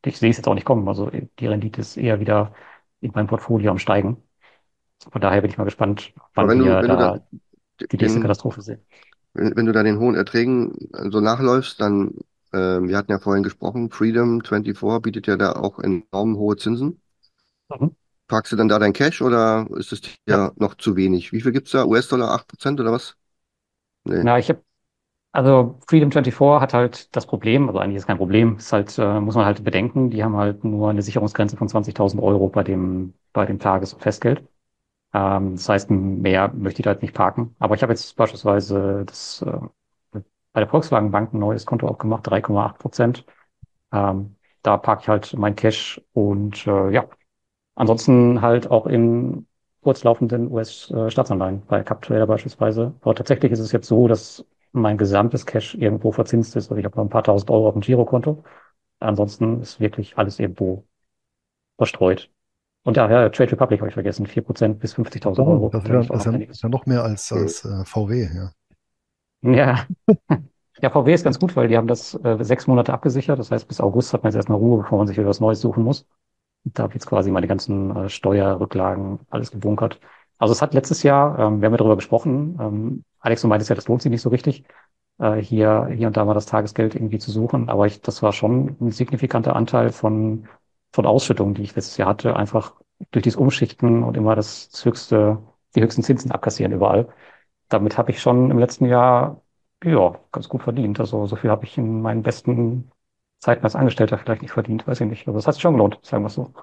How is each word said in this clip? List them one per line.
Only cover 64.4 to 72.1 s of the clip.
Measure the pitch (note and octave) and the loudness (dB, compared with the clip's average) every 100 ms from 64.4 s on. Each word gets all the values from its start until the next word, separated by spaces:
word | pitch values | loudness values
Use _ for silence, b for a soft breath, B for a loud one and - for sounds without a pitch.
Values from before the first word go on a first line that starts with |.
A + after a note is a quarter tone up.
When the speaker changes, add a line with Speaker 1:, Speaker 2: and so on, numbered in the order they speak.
Speaker 1:
Prozent | - - A2 G#2+ | -6 -2 -2 -2
bis | - | -6
fünfzigtausend | - A2 - G#2 F#2+ C#3 | -6 -6 -4 -4 2 4
Euro. | D#3+ G#2+ | 4 2
Speaker 3:
Oh, | |
das | A2 | -2
ist | F#2+ | 0
Speaker 1:
Da | |
Speaker 3:
ja, | B2 | 0
Speaker 1:
hab | |
ich | A#2 | 2
Speaker 3:
das | A2 | -2
ist | |
Speaker 1:
noch | G#2+ | -2
Speaker 3:
ja, | A#2+ | -2
Speaker 1:
einiges. | A2 - | -6 -8
Speaker 3:
ist | |
ja | A#2 | -4
noch | B2+ - | -4 0
mehr | B2 | -2
als, | A2+ G#2 - | -2 -6 -4
Speaker 2:
Mhm. | G#2 | -2
Speaker 3:
als, | D#2+ E2+ | -2 -4
äh, | - G2 | -8 -8
V | F#2 A2 G#2 | -4 -4 -2
W, | A#2+ G2 | -2 -4
ja. | F2 F#2 _ _ _ _ _ _ _ _ _ | -6 -10 _ _ _ _ _ _ _ _ _
Speaker 1:
Ja. | B2 B2 C3 B2 - - - | 2 4 4 0 -4 -4 2
<laughs> | G3 _ D#3+ C#3 _ _ _ | 2 _ -2 -2 _ _ _
Ja, | C3 | 0
V | D3 C3 | 2 4
W | |
ist | E3+ | 4
ganz | D3+ B2+ | 2 0
gut, | F3+ | -2
weil | C3+ A#2+ | 0 2
die | A#2 | 2
haben | A2+ | 2
das, | A#2+ - | -4 -6